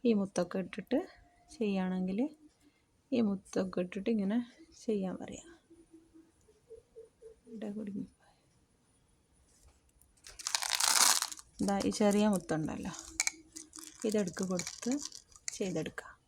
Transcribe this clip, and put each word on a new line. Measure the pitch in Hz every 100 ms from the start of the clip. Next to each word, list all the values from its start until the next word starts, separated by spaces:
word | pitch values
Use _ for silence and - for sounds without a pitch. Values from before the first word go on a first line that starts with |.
| 240
ഈ | 214
മുത്തൊക്കെ | 196 - 175 190 175
ഇട്ടിട്ട് | - - 269 370 - - _ _ -
ചെയ്യുകയാണെങ്കിൽ | 214 190 185 185 185 196 294 - - _ _ _ _ _ _ 247
ഈ | 214
മുത്തൊക്കെ | 196 - - 190 180 180
ഇട്ടിട്ട് | 190 196 220
ഇങ്ങനെ | 196 233 240 - 330 - -
ചെയ്യാൻ | 208 185 -
പറയാം. | - - - - _ - - 320 320 320 320 _ _ 427 _ 466 _ 466 453 _ 453 440 247
ഇവിടെ | 233 208 208
കുടുങ്ങി. | 202 196 - _ _ _ _ _ _ _ _ _ _ _ _ _ _ _ - _ _ _ _ _ - - - - - - - - - - - - - -
ഇതാ | 190 196 196
ഈ | 196
ചെറിയ | 208 202 214
മുത്തുണ്ടല്ലോ, | 190 - 160 156 - 196 - - - - - - - - - - - 220
ഇതെടുക്ക് | 214 185 156 185
കൊടുത്ത് | 180 165 - 240 285 - - - - - -
ചെയ്തെടുക്കാം. | 196 165 160 - - -